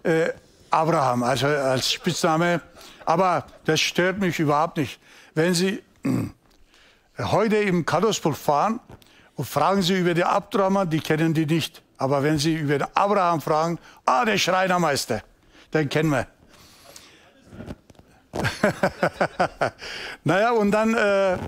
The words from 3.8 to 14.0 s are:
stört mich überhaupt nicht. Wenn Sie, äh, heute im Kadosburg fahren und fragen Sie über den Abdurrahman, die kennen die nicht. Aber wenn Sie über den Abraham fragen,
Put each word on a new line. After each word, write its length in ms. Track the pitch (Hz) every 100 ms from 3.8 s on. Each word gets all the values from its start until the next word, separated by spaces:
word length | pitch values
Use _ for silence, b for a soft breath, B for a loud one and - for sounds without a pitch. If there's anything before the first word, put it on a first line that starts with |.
stört 380 | - - 180 190
mich 200 | 185 160
überhaupt 380 | 151 147 165 -
nicht. 220 | 127 - B B B
Wenn 220 | - 170 175
Sie, 280 | 190 220 - _
äh, 80 | 139 127 - - _ _ b b b b b -
heute 380 | 104 170 220 214
im 280 | 208 175 151
Kadosburg 500 | 156 214 190 170 131
fahren 440 | - 143 185 226 - - B B B -
und 100 | 131
fragen 360 | - 156 196
Sie 160 | 175 190
über 140 | 175
den 100 | 170
Abdurrahman, 640 | 180 202 - - 190 196 185
die 100 | 156
kennen 340 | - 156 165
die 120 | 156 156
nicht. 380 | 165 - - _ _
Aber 260 | 135 139
wenn 160 | 139 156
Sie 160 | 156 160
über 240 | 143 143
den 80 | - -
Abraham 460 | 202 202 175 170
fragen, 360 | 156 156 165 165 B B